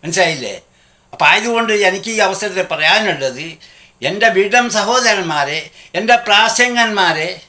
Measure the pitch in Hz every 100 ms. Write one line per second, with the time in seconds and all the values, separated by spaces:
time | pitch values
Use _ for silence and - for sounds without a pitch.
0 | 151 170 170 147 113 - _ _ _ _
1 | _ - 151 196 226 233 226 208 190 190
2 | 226 220 190 185 208 185 180 156 156 202
3 | 214 147 135 123 160 156 - - - _
4 | 131 196 226 185 202 240 240 214 202 254
5 | 240 202 170 151 139 156 147 - - 170
6 | 220 233 214 208 226 220 247 240 226 208
7 | 180 156 165 185